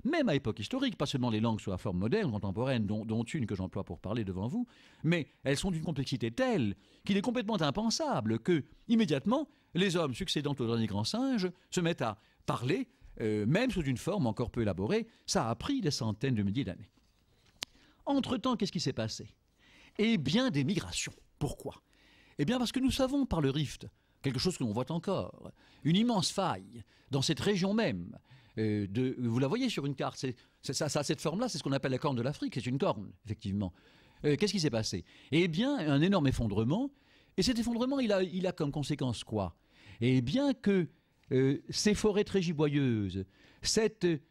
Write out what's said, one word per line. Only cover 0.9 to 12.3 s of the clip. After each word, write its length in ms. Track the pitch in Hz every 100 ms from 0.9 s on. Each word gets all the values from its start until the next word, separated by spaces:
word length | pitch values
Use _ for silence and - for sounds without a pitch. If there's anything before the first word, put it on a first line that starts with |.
| 175
pas 100 | 139
seulement 220 | 139 123
les 80 | 107
langues 200 | 113 110
sous 120 | -
la 60 | 92
forme 200 | 110 90
moderne, 340 | 107 202 180
contemporaine, 540 | 104 98 95 131 123 101
dont, 180 | 107 110
dont 180 | 110
une 220 | 117 160 107
que 100 | 98
j'emploie 280 | 92 104
pour 160 | 92 85
parler 240 | 92 117
devant 240 | 98 90 110
vous, 200 | 214 240 - - -
mais 240 | 151 175 - _
elles 140 | 131 139
sont 140 | 202
d'une 120 | 160
complexité 480 | 160 156 131 131 117
telle 440 | 117 254 208 107 - _ - -
qu'il 120 | 196
est 40 |
complètement 400 | 226 247 202 214
impensable 800 | 156 202 226 - 311 185 107 113
que, 260 | - 165 - - -
immédiatement, 600 | 226 202 139 202 262 302 _ _ 165
les 200 | 196 175
hommes 200 | 156 117
succédant 400 | - 165 143 139
au 80 | 117
dernier 220 | 117 110
grand 160 | 101
singe 460 | 107 220 269 240 180 - _
se 120 | -
mettent 200 | 165 -
à 180 | 117 101 _